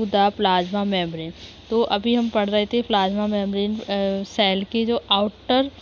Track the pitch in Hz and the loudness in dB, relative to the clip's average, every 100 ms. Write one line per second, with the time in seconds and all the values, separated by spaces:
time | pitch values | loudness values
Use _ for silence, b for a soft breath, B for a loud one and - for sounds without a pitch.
0 | 220 202 202 202 196 185 180 202 202 190 | 0 2 2 2 2 2 0 -2 -2 0
1 | 170 165 160 - B B - 226 233 208 | -2 -4 -10 -12 B B -4 0 0 0
2 | 226 240 233 220 202 208 208 240 233 208 | 2 0 0 0 0 0 0 0 0 2
3 | 190 202 214 208 196 202 208 220 - 202 | 2 0 -2 0 -2 -2 -2 -4 -4 -2
4 | 196 196 196 - 196 190 196 226 226 233 | -2 -2 -4 0 2 2 -2 -2 0 -2
5 | - 196 214 - - 254 269 - | 0 0 0 -4 0 0 0 -4